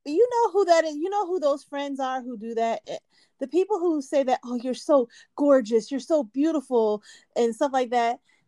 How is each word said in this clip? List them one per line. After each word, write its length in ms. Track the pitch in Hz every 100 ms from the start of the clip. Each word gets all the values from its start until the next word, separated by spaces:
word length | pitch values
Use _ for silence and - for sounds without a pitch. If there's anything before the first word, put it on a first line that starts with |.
| 277
You 220 | 320 494
know 200 | 480 453
who 140 | 359 359
that 200 | 330 320
is? 100 | 294
You 140 | 349
know 160 | 403 349
who 140 | 370
those 240 | 285 285
friends 360 | - 285 285 269
are 220 | 262 262
who 160 | 240 233
do 180 | 226 226
that? 260 | 226 226 -
Eh, 100 | 160 _ _ _ -
the 80 | 269
people 300 | 330 381 415
who 220 | 349 311
say 220 | 269 294
that, 160 | 254 247 240
"Oh, 100 | 247
you're 180 | 254
so 360 | 240 - 285 - - - -
gorgeous, 560 | 285 269 208 226 208
you're 80 | 277
so 240 | 262 320
beautiful," 800 | 214 262 311 311 - 247 214 208 - - _ -
and 180 | 233
stuff 200 | 220 285
like 160 | 262 247
that. 300 | 240 233 240 _ _